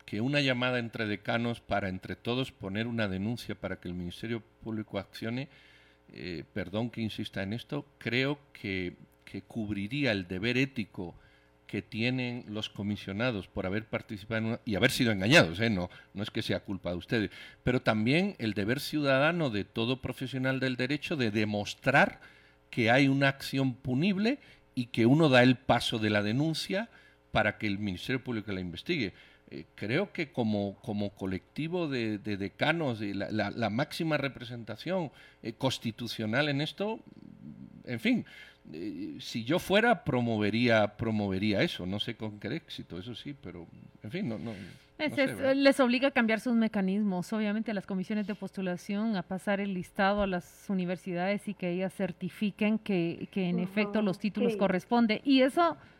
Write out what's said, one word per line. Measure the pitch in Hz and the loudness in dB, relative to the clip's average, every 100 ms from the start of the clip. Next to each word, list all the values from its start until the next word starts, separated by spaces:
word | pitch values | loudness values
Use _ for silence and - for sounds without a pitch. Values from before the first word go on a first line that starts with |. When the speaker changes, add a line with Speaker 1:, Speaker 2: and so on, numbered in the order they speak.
Speaker 1:
que | - 101 | -8 -4
una | 123 147 | 0 2
llamada | 135 123 127 123 | 2 2 0 0
entre | 117 - 107 | -2 -4 -2
decanos | 104 - 117 120 117 | -2 0 0 0 -4
para | - 101 98 | -2 -2 0
entre | 92 - | -4 -8
todos | 92 120 123 131 | -6 -2 -2 -2
poner | - 95 101 117 | -6 -6 -4 -4
una | 117 104 | -2 -2
denuncia | 92 104 120 - 101 | 0 -2 -4 -6 -6
para | 95 92 | -6 -6
que | 90 | -8
el | |
Ministerio | 87 87 - 113 117 - _ | -6 -8 -8 -6 -6 -8 _
Público | 113 110 107 101 | -6 -6 -4 -6
accione, | 92 - 113 123 143 - - - - _ - | -8 -8 -6 -4 -6 -14 -20 -20 -20 _ -20
eh, | - 80 80 - | -12 -10 -8 -8
perdón | 104 87 104 120 | -8 -4 -2 -4
que | - | -4
insista | 110 - 107 101 | -4 -4 -8 -6
en | 98 | -4
esto, | 117 - 147 - - | -6 -6 -8 -8 -10
creo | 117 120 135 147 - | -2 0 0 -2 -10
que, | - 104 95 87 - - _ | -8 -4 -2 -4 -8 -16 _
que | - 101 | -14 -12
cubriría | - 117 104 101 101 143 135 | -8 -6 -4 -4 -4 -2 0
el | 101 87 | 0 -2
deber | 92 113 123 | -2 0 2
ético | 135 117 98 - 85 - - _ _ _ - | 0 -2 -8 -8 -10 -12 -20 _ _ _ -8
que | 107 | -6
tienen | - 110 120 127 123 120 - | -6 -2 0 0 -2 -6 -8
los | 104 - | -8 -6
comisionados | - 101 101 - 98 127 104 - | -4 -4 -4 -4 -2 -2 -2 -6
por | - 92 | -6 -4
haber | 104 | -4
participado | 110 110 - 104 98 113 | -4 -8 -6 -12 -4 -2
en | 110 | -2
una, | 120 | -4
y | - 95 | -2 2
haber | 123 | 4
sido | - 120 | 4 2
engañados, | 98 101 160 90 87 | 2 6 6 6 2
¿eh? | 113 | 0
No, | 95 90 - - | 0 -2 -8 -14
no | 95 | -10
es | 104 | -6
que | 117 | -4
sea | - 95 | -2 -4
culpa | - 98 85 | -4 -6 -4
de | 90 | -6
ustedes, | - 120 95 - - - | -2 0 0 -4 -20 -6
pero | - 123 | 0 2
también | - 107 110 156 202 - | 2 2 4 2 2 -2
el | 110 | -2
deber | 104 101 135 | 0 0 -2
ciudadano | - 151 143 135 151 175 147 | -2 -2 2 4 4 2 0
de | 104 | -2
todo | 92 - 113 131 | -4 -2 -2 -2
profesional | 131 - 131 131 131 131 | -6 -8 -6 -4 -2 0
del | 131 123 | -2 -2
derecho | 127 147 - 156 | -2 -4 -2 0
de | 117 | 2
demostrar | 107 107 104 101 - 135 143 196 - - - - _ _ | 2 0 0 -4 -4 2 4 4 0 -14 -20 -20 _ _
que | - 110 | 2 6
hay | 127 139 | 6 6
una | 135 139 | 4 2
acción | - - 135 135 | 2 -2 0 0
punible | 117 131 127 190 190 220 285 - - _ - | -2 -2 2 2 2 0 -2 -6 -20 _ -6
y | 120 | -2
que | - | 4
uno | 113 147 156 | 6 8 8
da | 127 | 8
el | 127 127 | 8 6
paso | - 120 - 117 | 4 2 2 0
de | 107 | 2
la | 104 | 2
denuncia | 104 123 156 156 - 190 233 - - _ _ | 2 2 0 -2 -2 -4 -4 -12 -20 _ _
para | 113 104 - | 0 2 0
que | 110 | -2
el | 98 | -2
Ministerio | 104 87 - 127 | -4 -4 -4 -4
Público | - 113 104 | -4 -6 -4
la | 95 | -6
investigue. | 90 82 - 165 95 - - - - | -6 -6 -4 -2 -2 -6 -20 -20 -16
Eh, | 67 - | -16 -14
creo | - 104 143 202 | -8 -2 -2 -2
que | - 151 | -4 -6
como, | - 110 104 101 98 | -2 0 0 -2 -4
como | - 104 101 | -6 -4 -4
colectivo | - 95 95 - - 160 180 160 | -4 -4 -4 -6 -8 -4 -2 -2
de, | 131 113 104 | -2 -2 -2
de | 107 98 | -4 -4
decanos, | 98 - 135 165 143 110 | -4 -2 0 0 0 -2
de | 101 | -4
la, | 98 98 | -4 -2
la, | 107 101 | -2 -2
la | - 110 | 0 0
máxima | 110 151 - 165 147 | 0 -2 -2 -2 0
representación, | 139 123 120 120 113 110 160 185 151 - - - | -2 -6 -12 -10 -10 -8 -4 -2 -4 -8 -20 -12
eh, | - | -10
constitucional | - 131 - 117 - 117 - 107 120 151 | -2 -2 -2 -4 -4 -6 -4 -2 0 0
en | 139 | 0
esto, | 151 - 208 220 - - - - 69 69 64 - | -2 -2 -4 -4 -10 -20 -20 -18 -16 -16 -18 -16
en | - 120 | -8 -2
fin, | 226 233 - - - - - | 2 2 0 -12 -20 -20 -14
eh, | 78 101 82 87 73 | -10 -8 -8 -8 -10
si | - 123 | -8 -6
yo | 113 175 | 0 -2
fuera, | - 196 240 196 | 2 4 6 4
promovería, | - 127 120 110 104 110 123 110 104 - | 2 0 2 2 2 4 6 6 4 0
promovería | 113 107 101 95 107 101 | -2 0 0 0 2 2
eso, | 170 - 90 | 0 -2 -6
no | 101 | -4
sé | - 110 | -6 -8
con | 107 104 | -8 -8
qué | 104 | -8
éxito, | 156 - - 120 85 | -8 -8 -14 -10 -10
eso | 110 | -10
sí, | 113 143 143 | -10 -12 -12
pero, | 92 87 85 - - - | -14 -14 -16 -20 -20 -16
en | 107 | -10
fin, | 175 170 | -6 -4
no, | 110 | -6
no, | 113 | -8
no | 98 101 - - - | -10 -14 -18 -16 -6
Speaker 2:
Es, | 302 | -4
Speaker 1:
sé, | - | 0
Speaker 2:
es, | 269 - | -2 0
Speaker 1:
¿verdad? | 269 | 2
Speaker 2:
les | 277 277 277 | 6 6 6
obliga | 247 240 277 | 4 4 2
a | |
cambiar | 269 226 220 | 2 2 2
sus | 254 | 2
mecanismos, | 233 220 208 190 202 208 180 170 | 2 2 2 0 2 0 0 -2
obviamente | 220 214 214 220 | -2 0 -2 -2
a | |
las | 202 - | -4 -4
comisiones | 190 180 214 202 | -4 -2 -2 -4
de | |
postulación, | 202 190 - 185 180 - 202 226 196 | -6 -8 -6 -4 -4 -4 -2 0 -2
a | |
pasar | - 190 - 196 | -2 -4 0 0
el | 202 | 0
listado | 185 165 - 196 208 | -4 -4 2 2 4
a | 196 | 2
las | 180 - - - | 0 -4 -10 -2
universidades | 190 180 180 190 175 185 202 - | 0 0 -2 -4 -2 0 -2 -4
y | |
que | 196 180 | -4 -2
ellas | 175 190 | -2 -2
certifiquen | - 185 - 185 - 214 - 208 220 | -2 -4 -4 -8 -2 -2 2 2 2
que, | - 185 170 - - | 0 0 0 -2 -6
que | 196 180 | -2 0
en | 175 | 0
Speaker 3:
Ujú, | |
Speaker 2:
efecto | 180 214 202 214 | 0 0 0 2
los | 214 - | 0 0
títulos | 214 208 240 | -2 2 0
Speaker 3:
sí. | 208 | 2
Speaker 2:
corresponden, | 190 180 - 240 233 214 | 2 0 2 4 4 4
y | 277 269 | 4 6
eso | 269 - 339 302 - | 6 6 4 2 -10